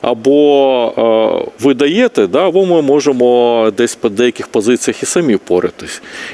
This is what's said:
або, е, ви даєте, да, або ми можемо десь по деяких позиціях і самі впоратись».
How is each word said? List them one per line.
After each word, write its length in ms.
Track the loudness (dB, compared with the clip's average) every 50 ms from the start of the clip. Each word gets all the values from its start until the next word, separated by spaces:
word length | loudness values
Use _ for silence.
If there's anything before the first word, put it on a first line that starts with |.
або, 1400 | -4 -4 -4 -2 0 2 2 4 4 4 4 2 2 2 2 0 -2 -2 -2 -2 0 2 2 2 0 0 -2 -4 -6
е, 40 | -8 -10 -2
ви 140 | 0 0 2
даєте, 540 | 2 0 0 2 2 0 0 2 0 0
да, 200 | 0 0 0 0
або 180 | 2 2 0 0
ми 160 | 2 2 0
можемо 920 | 2 2 2 2 2 0 0 2 2 2 4 2 2 2 2 2 0 0 0
десь 180 | 0 -2 -2 -2
по 140 | -4 -6 -4
деяких 380 | -2 0 -2 -2 -2 -4 -12
позиціях 560 | -4 -4 -2 0 0 0 0 -2 -6 -6 -6 -6
і 20 |
самі 300 | -4 -2 -2 0 0 0
впоратись». 640 | -2 -2 -2 -2 -2 -2 -2 -6 -8 -16 -16 -16 -16 -18 -18 -16 -16 -16 -14